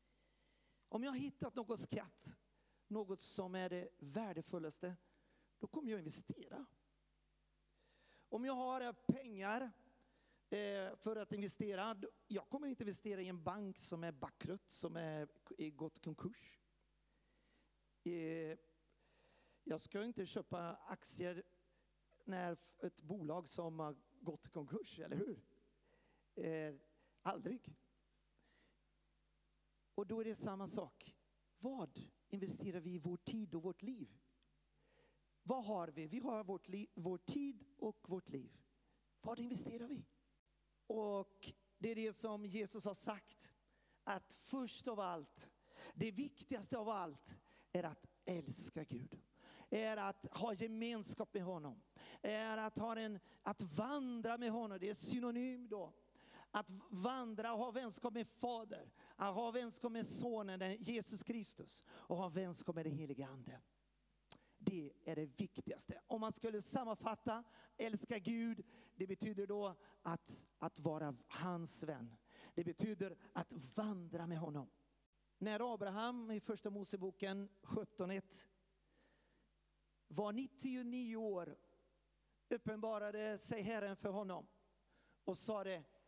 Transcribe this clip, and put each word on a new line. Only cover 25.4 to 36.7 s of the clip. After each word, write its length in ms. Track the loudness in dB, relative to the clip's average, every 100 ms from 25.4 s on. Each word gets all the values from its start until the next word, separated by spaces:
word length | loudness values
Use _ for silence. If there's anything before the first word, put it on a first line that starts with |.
| -10 -20 -20 _ _ -20 _ _ _ -2
Eh, 400 | 0 2 0 -4 -14 -20 _ _
aldrig. 540 | 0 0 -2 -4 -6 -16 _ _ _ _ _ _ _ -20 -20 _ _ _ _ _ _ _ _ _ _ _ _ -2
Och 120 | 0
då 120 | 0
är 60 | 0
det 100 | 0
samma 320 | -2 -2 -2
sak. 480 | -2 -4 -8 -20 -20 _ _ _ -4
Vad 440 | -2 -2 -4 -6 -14 -16 -8
investerar 520 | -2 -2 -2 -2 -2
vi 140 | -2
i 60 | -2
vår 180 | 0 0
tid 380 | 0 0 0 0
och 80 |
vårt 180 | 0 -2
liv? 360 | -4 -6 -8 -12 _ _ _ _ _ _ _ -20 -20 _ _ _
Vad 220 | 0 0 2
har 220 | 0 0
vi? 200 | -4 -4
Vi 120 | -4
har 240 | -2 -2
vårt 240 | -2 -4
li-, 200 | -4